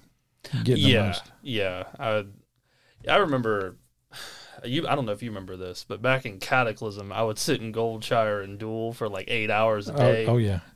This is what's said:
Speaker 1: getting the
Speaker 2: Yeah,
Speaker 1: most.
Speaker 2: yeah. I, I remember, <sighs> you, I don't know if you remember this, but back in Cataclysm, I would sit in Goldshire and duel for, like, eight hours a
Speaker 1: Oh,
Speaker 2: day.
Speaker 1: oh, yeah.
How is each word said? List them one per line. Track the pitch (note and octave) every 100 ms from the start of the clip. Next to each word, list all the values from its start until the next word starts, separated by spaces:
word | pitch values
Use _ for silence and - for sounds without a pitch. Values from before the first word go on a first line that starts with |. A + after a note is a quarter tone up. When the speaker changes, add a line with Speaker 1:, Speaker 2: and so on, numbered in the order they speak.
| _ _ _ _ - B2+
Speaker 1:
getting | A2+ A#2+
the | C3+
Speaker 2:
Yeah, | A#2 F#2+
Speaker 1:
most. | E2+ - -
Speaker 2:
yeah. | - A2 F#2+ F2+ F#2+ -
I, | B2+ G#2+ G2+ G2+ _ _ _ _ _ - -
I | E3
remember, | F#3 C3 A2+ G#2 F#2+ E2 _ _ _
<sighs> | - - - - -
you, | B2 C#3 -
I | C#3+
don't | A#2
know |
if | G#2
you | A#2
remember | G#2 F#2 F#2
this, | F2+ F2+ -
but | G2+
back | A#2+ C3 B2+
in | F#2+
Cataclysm, | - C3 A#2+ G#2 A2 G2+ G2
I | G2
would | A2+ G#2+
sit | - B2
in | A2+
Goldshire | A2 A2+ A2 A2 A#2+ G#2+ G#2 G2
and | G2+
duel | A2 A2 A2+
for, | A#2 A2
like, | F#2+ G2
eight | A#2 G#2+
hours | G#2+ A2+ G#2+ G#2
a |
Speaker 1:
Oh, | C#3+
Speaker 2:
day. | B2 A2+ A2+
Speaker 1:
oh, | A#2+
yeah. | G#2+ F#2 -